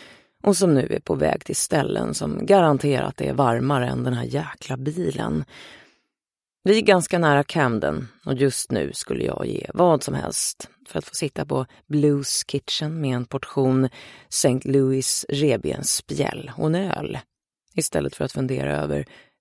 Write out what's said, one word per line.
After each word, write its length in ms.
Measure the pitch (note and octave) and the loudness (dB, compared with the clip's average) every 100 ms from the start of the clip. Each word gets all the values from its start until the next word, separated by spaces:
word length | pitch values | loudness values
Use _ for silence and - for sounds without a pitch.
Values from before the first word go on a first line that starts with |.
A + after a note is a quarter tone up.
| - - _ _ | -20 -20 _ _
och 140 | - F3+ | 2 4
som 160 | F#3 | 6
nu 200 | C#3+ - | 4 4
är 60 | - | 0
på 160 | - - | 0 0
väg 300 | D#2 - - | 2 0 -2
till 100 | - | -4
ställen 580 | - D#3+ C3+ G#2 A#2 | 0 0 0 -2 -2
som 320 | - - - - | -4 -4 -2 4
garanterat 760 | G3 E3 C3+ C#3+ C3 - - | 6 6 4 2 0 -2 -4
är 120 | C#3 | -2
varmare 540 | C3 C3+ A#2 B2+ C#3+ B2 | 0 2 2 0 0 0
än 160 | C3 | -2
den 100 | B2 | -2
här 100 | B2 | -2
jäkla 540 | A#2+ C3 D#3 - - C3 | -2 -4 -6 -10 -10 -8
bilen. 680 | C3+ D#3+ E3+ D3+ E3 D#3 D3+ - - - - _ _ _ _ _ _ _ | -6 -4 -4 -2 -2 -4 -6 -12 -20 -20 -20 _ _ _ _ _ _ _
Vi 140 | - G#3+ | 2 4
är 40 | |
ganska 380 | G#3 F#3 F3 F3+ | 6 4 4 2
nära 240 | E3 C#3+ | 4 4
Camden 640 | C#3+ D#3+ C3+ A2+ C#2+ D2+ A#2 _ - | 2 0 0 2 0 -2 -8 _ -4
och 80 | |
just 380 | C3+ C#3 - - | 0 0 0 -4
nu 220 | A2 C#2 | -2 -2
skulle 300 | - - - | -6 -6 -4
jag 220 | - - - | -4 -4 -4
ge 240 | - - | -6 -4
vad 300 | - F3+ D3+ | 2 4 4
som 100 | - | 0
helst 560 | - - - - - - _ - | -4 -4 -4 -4 -6 -14 _ -10
för 120 | D#3 | -8
att 60 | - | -8
få 100 | - | -6
sitta 300 | D3 - D3 | -6 -6 -4
på 200 | C#3 C3 _ - | -4 -4 _ -4
Blues 580 | D3 D3 C#3+ C3+ - - | 2 4 2 0 -4 -4
Kitchen 540 | C#3 - - D3+ D#3+ | -6 -4 -6 -4 -4
med 140 | C#3+ B2 | -2 -2
en 100 | B2 | -4
portion 640 | C3+ - - C3 C3 C3 - - - - | -8 -6 0 2 4 2 -2 -20 -20 -8
Saint 360 | - D3 B2+ - | 0 2 0 2
Louis 600 | C#3 C3 C3+ C3 - - | 2 4 2 0 -4 -4
revbensspjäll 1200 | C#3 D3 A2+ D2+ - - - - C#3 C#3+ - - - | 0 2 2 0 -4 -2 -4 -4 -2 -2 -4 -10 -4
och 80 | D#3+ | 0
en 100 | E3 | 0
öl, 440 | G3 - - B2+ - _ _ _ _ - | -2 -4 -6 -10 -14 _ _ _ _ -6
istället 400 | - - C#2+ - | -2 -2 -4 -4
för 100 | - | -6
att 60 | |
fundera 460 | - C3 C3 C#2 D2 | -4 -4 -2 -2 -2
över 280 | D2+ D2+ - - - _ | -2 -4 -6 -12 -20 _